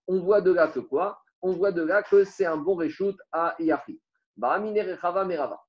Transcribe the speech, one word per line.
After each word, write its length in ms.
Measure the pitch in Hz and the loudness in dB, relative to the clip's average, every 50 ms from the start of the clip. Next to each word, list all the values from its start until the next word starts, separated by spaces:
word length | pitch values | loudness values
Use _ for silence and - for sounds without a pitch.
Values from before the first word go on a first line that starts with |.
| _ - | _ -4
on 120 | 185 190 | -2 -2
voit 200 | 170 185 214 202 | 2 2 2 4
de 100 | 180 185 175 | 4 4 4
là 140 | 170 160 147 | 4 4 2
que 120 | - 127 | 0 -4
quoi ? 400 | 110 - 131 147 180 202 208 - _ _ _ - | -8 -4 -2 -2 -2 -2 -6 -10 _ _ _ -6
On 100 | - 185 | -4 -4
voit 200 | 185 165 190 202 | -2 0 0 -2
de 100 | 185 170 | 0 -2
là 220 | 165 156 185 208 202 | -2 0 0 0 2
que 200 | - 202 202 196 | 4 4 4 4
c'est 220 | 196 - - 196 | 4 0 -4 -2
un 120 | 170 160 151 | -2 -2 -2
bon 180 | 147 175 196 | -2 -2 -2
Reshut 400 | 170 165 156 156 - 190 196 196 - - _ | 0 -2 -4 -4 -4 -4 -4 -4 -6 -12 _
à 240 | - 160 170 165 - - | -4 -2 -2 -2 -4 -2
Yachid. 400 | 165 160 - - - - - - _ _ _ _ _ _ _ - | -2 0 0 -2 -4 -10 -18 -20 _ _ _ _ _ _ _ -4
Ba'amine 420 | 110 127 151 190 208 214 208 208 | -2 -2 0 0 -2 -2 -2 -2
Rechava 460 | 202 185 180 160 - 175 175 190 190 | -2 -2 -6 -6 -4 -2 -2 -2 -2
Merava. 340 | 185 175 151 139 123 - - _ | -2 -2 -4 -4 -6 -6 -10 _